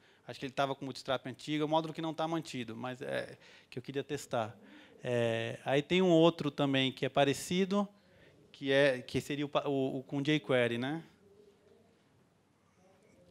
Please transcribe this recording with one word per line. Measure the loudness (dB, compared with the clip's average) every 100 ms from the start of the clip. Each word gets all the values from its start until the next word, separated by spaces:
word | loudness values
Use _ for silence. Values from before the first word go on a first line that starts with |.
| _ _ -16
Acho | -12
que | -8
ele |
tava | -2 -2
com | -2
o | -8
Bootstrap | -10 -6 -6 -6
antigo, | -12 -6 -4
é | 0
um |
módulo | -2 -2
que | -8
não | -8
tá | -4 -4
mantido, | -4 -6 -10 -10
mas | -10 -10 -10
é | -6 -6 -6 -14 -20 -20 -14
que | -14
eu |
queria | -8 -8
testar. | -6 -8 -4 -4 -4 -8 -20 -20 -20 -12
É, | -2 0 2 0 -4 -6
aí | -2 0
tem | 2 2
um | 6
outro | 8 6 4 -4
também | 0 0 2 0
que | 0
é | 0
parecido, | 4 4 2 -2 0 2 0 -2 _ _ -20 -20 -20 -20
que | -8 2
é, | 6 6 2
que | -2 -4
seria | -2 -4
o | 0
pa-, | 0 0
o, | 0 0 -2
o |
com | -6 -4
jQuery, | 0 0 2 2 4 0
né? | -4 -6 -10 _ -20 -20 -20 _ _ _ _ _ _ _ _ _ _ _ _ _ _ _ _ -20 -20